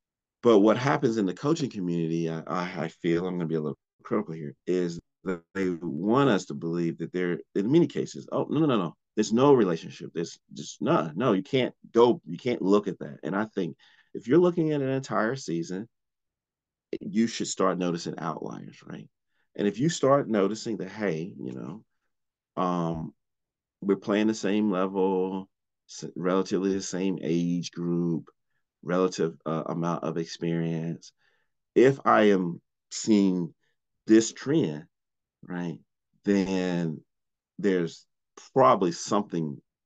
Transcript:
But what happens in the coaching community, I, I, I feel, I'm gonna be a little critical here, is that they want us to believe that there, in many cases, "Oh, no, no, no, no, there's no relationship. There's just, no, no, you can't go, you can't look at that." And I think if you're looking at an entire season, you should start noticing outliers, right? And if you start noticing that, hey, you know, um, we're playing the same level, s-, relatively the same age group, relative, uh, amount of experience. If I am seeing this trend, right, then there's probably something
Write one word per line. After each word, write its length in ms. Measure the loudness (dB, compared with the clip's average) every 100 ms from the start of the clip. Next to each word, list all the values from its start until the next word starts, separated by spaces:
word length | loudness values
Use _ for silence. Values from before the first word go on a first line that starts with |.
| _ _ _ _
But 180 | 6 8
what 180 | 8 4
happens 400 | 2 2 0 0
in 80 | -2
the 80 |
coaching 360 | -2 -2 -2 -2
community, 600 | -4 -4 -2 -2 -2 -2
I, 100 | -6 -6
I, 360 | -6 -6 -6
I 40 | -8
feel, 400 | -6 -2 -2 -2
I'm 80 | -4
gonna 120 | -4
be 80 | -4
a 40 |
little 180 | -4 -8 _ _
critical 320 | -6 -4 -4
here, 220 | -10 -12 -12 -4
is 320 | -2 -2 -6 -14 _ -8
that 160 | -8 -8 -4
they 160 | -4 -4
want 480 | -6 -4 0 2 4
us 160 | 2 -2
to 80 |
believe 460 | -8 -6 -2 -2 -4
that 120 | -6
there, 280 | -4 -4 -4 -4
in 160 | -4 2
many 180 | 4 2
cases, 420 | 0 -8 -10 -8
"Oh, 160 | -6 -2
no, 120 | 0
no, 40 | 2
no, 120 | 0
no, 160 | -2 -6 _ -4
there's 160 | 0
no 180 | 4 6
relationship. 600 | 8 6 0 -6 -14 -10
There's 260 | -8 -8 -10 _
just, 280 | -16 -16 -8
no, 300 | 0 0 0 -2
no, 180 | 0
you 100 | 0
can't 300 | 0 -2 -2 -6 -2
go, 280 | 6 6 4 -2
you 120 | -6
can't 240 | -4 -2
look 260 | 4 4 2
at 120 | -6
that." 180 | -12 -10
And 120 | -6 -4
I 80 |
think 320 | -4 -4 -6 -6 _ _ _
if 120 | -14 2
you're 120 | 4
looking 340 | 4 2 -2
at 80 | -2
an 80 | -2
entire 480 | -2 -2 -2 -2 -2
season, 540 | -4 -6 -6 -8 -10 _ _ _ _ _ _ _ _ _ _ -10
you 260 | -4 0 0
should 220 | -2 -6
start 280 | -2 0 0
noticing 400 | -2 -2 -6 -8
outliers, 580 | -8 -8 -8 -12 -14 -18 -18
right? 240 | -18 -18 _ _ _ _ -4
And 80 | -2
if 120 | 0
you 100 | -2
start 400 | 0 4 4 4
noticing 480 | 2 0 -2 -6 -8
that, 120 | -8
hey, 440 | -4 -4 -4 -6 -10
you 160 | -12
know, 320 | -10 -12 -14 -18 _ _ _ _ _ _ -4
um, 480 | -2 0 -2 -4 -6 -12 _ _ _ _ _ _
we're 140 | -2 -2
playing 320 | 0 0 2
the 80 | 0
same 340 | -2 0 0
level, 800 | 0 -2 0 0 2 -2 -4 -10 _ _ _ _
s-, 220 | -14 -12 -4
relatively 580 | 0 0 0 0 0
the 80 | 0
same 360 | -2 -2 -2 -2
age 480 | 0 0 0 -2 -4
group, 580 | -6 -2 0 0 -2 -6 _ _ _ _ _
relative, 500 | -4 0 0 0 -4 -4 -6
uh, 160 | -6 -4
amount 380 | -4 -2 -2
of 140 | -4 -4
experience. 960 | -6 -6 -4 -2 -2 -2 -4 -8 -12 _ _ _ _ _ _
If 260 | 6 6 6 4
I 240 | 6 6
am 320 | 4 2 -4 -12 _ _
seeing 600 | -8 2 4 4 2 -4 -10 _ _ _ _ 4
this 260 | 6 6
trend, 520 | -2 -2 0 0 -4 -12 _ _ _ _ _
right, 380 | -12 -8 -6 -8 -14 _ _ _
then 800 | 0 2 2 0 0 0 -2 -6 -12 _ _ _ _ -4
there's 480 | 0 0 -2 -6 _ _ _ -20 -4
probably 380 | 4 6 6 2
something 680 | -2 -2 -2 0 -4 -4 -8 _ _